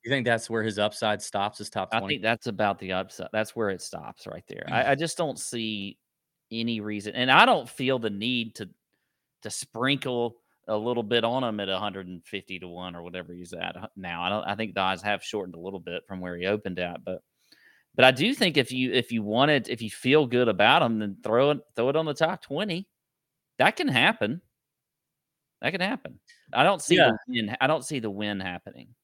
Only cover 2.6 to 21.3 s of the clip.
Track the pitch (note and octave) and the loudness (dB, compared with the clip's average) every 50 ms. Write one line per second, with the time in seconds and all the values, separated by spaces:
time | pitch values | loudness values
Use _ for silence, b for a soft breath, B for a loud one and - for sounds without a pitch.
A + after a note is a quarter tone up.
2.6 | G#2+ G2+ G2 - G2 F#2 F#2 F#2 F#2+ G2 - - F2 - - G#2+ A2 - - A#2 | 2 0 0 0 -4 -4 -4 -4 -4 -6 -8 -12 -10 -6 -4 -4 -4 -2 -4 -4
3.6 | A2 G2+ F#2+ F2 - - - E2+ D#2+ - - _ - G#2 - E2+ - - - - | -2 -2 -2 -4 -8 -10 -12 -12 -12 -14 -16 _ -14 -14 -14 -14 -14 -14 -14 -12
4.6 | - - - A#2 B2+ - C3+ C#3 E3 D#3+ - - E3+ D3 - - - - - A#2 | -6 -2 0 0 2 2 2 2 0 -2 -2 -2 -4 -4 -4 -6 -8 -8 -6 -4
5.6 | A2+ A2 G#2+ G2+ G2 G2+ - _ _ _ _ _ _ _ _ _ _ - A2+ A2+ | -4 -4 -4 -6 -8 -10 -12 _ _ _ _ _ _ _ _ _ _ -10 -6 -4
6.6 | A2+ A#2 A#2 G#2+ G#2 G#2+ G#2 G#2 G2 G#2 - B2 B2+ C3 C3+ E3+ A3+ B3+ A#3 D#3+ | -2 -2 -2 -2 -4 -4 -6 -6 -6 -6 -4 -2 2 4 6 6 8 6 6 2
7.6 | A#2+ A#2 - - C3 C3 C3 B2 A2+ A2 G2+ G2+ A2 B2 B2+ A#2+ A2+ A2+ - - | 0 -4 -8 -4 0 0 0 0 0 -2 -4 -4 -2 -2 -2 -2 -4 -6 -8 -12
8.6 | G#2 E2 - _ _ _ _ _ _ _ _ _ _ _ _ _ - G#2+ - - | -12 -12 -14 _ _ _ _ _ _ _ _ _ _ _ _ _ -14 -12 -10 -10
9.6 | - - - A2+ B2 C3+ C#3+ C3+ - C#3 B2 A#2+ A#2+ A#2 A#2 _ _ _ _ _ | -12 -10 -6 -2 0 0 0 0 -2 -4 -2 -2 -2 -4 -6 _ _ _ _ _
10.6 | _ A2 A2 G#2+ A2 A#2+ A#2+ A#2+ A2+ G#2 A#2+ A#2 A2+ A2+ B2 C3+ B2+ A#2 G#2+ G#2 | _ -4 -4 -2 -2 -2 -2 -2 -2 0 0 2 2 2 0 0 -2 -2 -4 -4
11.6 | G2+ F#2+ F#2+ F#2 G#2+ G#2 F#2+ G2 F#2 F2+ F2+ E2+ - - - G2 - - G2 F2 | -4 -4 -4 -4 -4 -4 -6 -8 -10 -12 -12 -14 -14 -12 -12 -12 -10 -10 -14 -14
12.6 | F#2 F2+ E2+ F2+ F2+ F2+ F2 F2 F2 F2 F2 F2+ F2 E2+ F2 F2 F2 E2+ F2+ F2 | -12 -14 -12 -12 -12 -12 -12 -12 -12 -12 -10 -12 -12 -12 -14 -16 -14 -14 -10 -8
13.6 | F2+ F2+ F2 F2+ G#2+ - _ G2 F#2 F2 E2+ E2+ F2 F#2 G#2 G#2+ - - G2+ F#2 | -8 -8 -8 -10 -14 -16 _ -12 -10 -8 -6 -6 -4 -4 -4 -4 -4 -4 -4 -4
14.6 | F#2 F#2+ E2 G2 F#2+ F#2+ F#2+ E2+ F#2+ G#2 G#2 F#2 - - - G#2 F#2+ F2+ E2+ E2 | -6 -4 -2 -2 -2 0 -2 -2 -2 -4 -4 -4 -4 -6 -6 -6 -6 -6 -10 -12
15.6 | F2 F#2+ G2 F#2 E2+ F2+ F2 E2+ - - G2 F#2 F2+ F2+ F2 F2 F2+ F#2+ G#2+ G#2 | -10 -10 -10 -10 -10 -10 -10 -10 -8 -10 -10 -8 -8 -8 -6 -4 0 0 0 0
16.6 | - G2 F2+ F2 F2 F2 F2 - - F#2+ F#2 F#2 - _ _ _ b b b b | -2 -4 -6 -4 -4 -6 -6 -8 -8 -8 -8 -8 -10 _ _ _ b b b b
17.6 | b b b b b b b - B2+ C3 C3 A#2+ D#3+ A#3 C#4+ - G#3+ F3+ D3 C#3+ | b b b b b b b 6 8 8 8 6 4 2 2 2 2 2 4 4
18.6 | A#2+ - B2+ B2+ B2+ B2 F2+ B2 A#2 - A#2+ A2+ G#2 G#2 G#2+ A#2+ C#3 D3+ D3 C3+ | 2 2 0 -2 0 2 2 2 0 0 -2 -4 -2 0 4 4 6 6 6 4
19.6 | A2 - B2 A2+ A#2 G#2 - - - B2+ C#3 D#3 D3 A#2+ B2 B2 B2 A2+ G2+ F2+ | 2 -2 -6 -6 -6 -8 -8 -4 2 6 6 6 6 4 4 4 4 4 4 6
20.6 | G2+ A#2 C#3 F3 D3+ A#2 A2+ G#2+ G#2+ G#2 F#2+ - - G#2+ | 6 8 8 6 6 4 2 0 -2 -4 -6 -6 -2 2